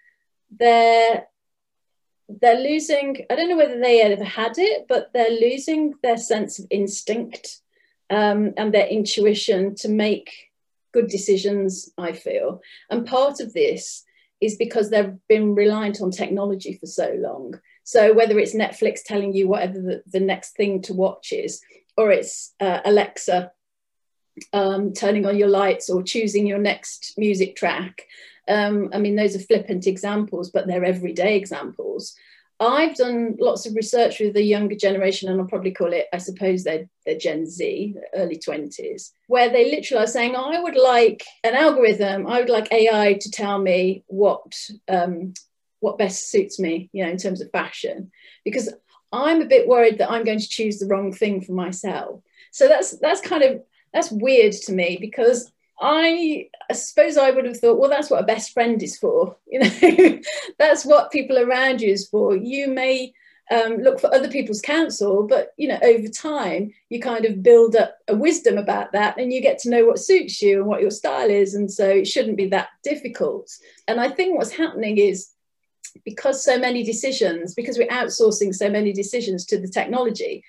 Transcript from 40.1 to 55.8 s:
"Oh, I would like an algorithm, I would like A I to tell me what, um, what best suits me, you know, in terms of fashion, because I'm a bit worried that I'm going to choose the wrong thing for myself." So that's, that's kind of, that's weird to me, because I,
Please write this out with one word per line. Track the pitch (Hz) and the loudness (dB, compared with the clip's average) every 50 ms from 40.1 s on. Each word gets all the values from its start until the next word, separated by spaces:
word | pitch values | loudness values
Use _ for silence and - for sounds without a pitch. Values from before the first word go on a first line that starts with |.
| - 254 233 247 254 | 0 -2 -2 -2 -2
"Oh, | 254 262 285 320 | -4 -4 -4 -4
I | 349 | -4
would | 349 339 262 | -4 0 2
like | 262 254 254 247 233 233 226 - - - - - _ - | 4 4 6 6 6 4 4 2 -2 -14 -20 -12 _ -4
an | 226 240 | -2 2
algorithm, | 269 311 311 302 262 240 220 202 185 208 196 196 196 180 | 4 4 4 4 4 4 4 4 2 0 -2 -2 -4 -4
I | - 233 247 | -2 -2 0
would | 240 - | 0 2
like | 240 220 220 - | 0 0 0 2
A | 226 226 220 226 | 2 4 4 4
I | 220 208 208 202 202 | 4 4 4 2 2
to | 202 - 208 | 0 -2 -10
tell | - - 214 202 202 196 | -8 -6 -4 -2 -2 0
me | 196 185 180 185 180 185 190 190 _ | 0 0 2 2 2 0 -2 -4 _
what, | - 190 190 202 190 143 - - - - - - - 208 - _ | -8 0 2 2 2 2 0 -6 -16 -16 -16 -16 -16 -18 -14 _
um, | - 190 180 175 180 180 170 185 185 185 - - _ _ _ _ _ _ - | -2 -2 0 0 -2 -4 -6 -10 -12 -14 -16 -20 _ _ _ _ _ _ -6
what | - 202 - | -6 -4 -2
best | - 214 185 185 - - - | -2 -4 -4 -4 -6 -8 -2
suits | - 214 190 - - | 0 0 0 -2 -4
me, | - 185 165 165 170 185 - - | -6 -4 -4 -4 -6 -8 -8 -6
you | 196 185 | -6 -4
know, | 165 | -4
in | 175 | -4
terms | 185 - 196 190 160 | -6 -6 -6 -6 -6
of | 156 - | -8 -8
fashion, | - 180 156 - - - - - - - 190 185 _ _ _ - _ _ - | -6 -6 -6 -6 -10 -10 -8 -8 -8 -8 -12 -18 _ _ _ -20 _ _ -8
because | - 208 262 220 220 - - _ _ _ _ _ - | -6 -6 -4 -6 -6 -10 -14 _ _ _ _ _ -10
I'm | - 240 277 302 330 330 | -6 -2 0 2 2 2
a | 294 | 2
bit | 226 262 247 - | 4 4 4 6
worried | - 254 240 233 226 214 | 6 6 6 6 4 4
that | 214 - 202 | 2 -2 -2
I'm | 226 233 226 | -2 -2 -2
going | 220 214 220 | -2 -2 -4
to | 214 | -4
choose | - - - 220 214 208 202 | -6 -6 -4 -4 -4 -4 -4
the | 196 | -2
wrong | 196 196 196 202 196 | -2 -2 -2 -2 -4
thing | 185 - 220 208 202 190 | -4 -2 -2 -2 -2 -4
for | 185 - | -6 -6
myself." | 185 185 175 170 185 - - 196 175 147 - - - - _ _ _ _ - _ | -6 -6 -6 -6 -8 -8 -6 -6 -6 -6 -8 -10 -14 -16 _ _ _ _ -20 _
So | - - 262 277 | 0 4 6 6
that's, | 311 - 370 - - - | 6 6 2 -4 -6 -2
that's | - 302 349 359 | 0 0 0 0
kind | - - 370 311 277 | -2 -2 2 4 4
of, | 262 240 - - _ _ _ _ _ - | 4 2 0 -10 _ _ _ _ _ -4
that's | 320 339 - 220 | -2 -2 -2 -2
weird | 208 208 262 269 247 214 208 196 | -2 0 4 6 6 6 6 4
to | - - - | 0 -8 -4
me, | 190 185 180 175 175 180 | -2 -2 -2 -2 -4 -6
because | 202 214 - - 226 240 254 240 - - _ _ _ _ _ | -10 -10 -2 2 2 2 2 2 -4 -12 _ _ _ _ _
I, | - | -4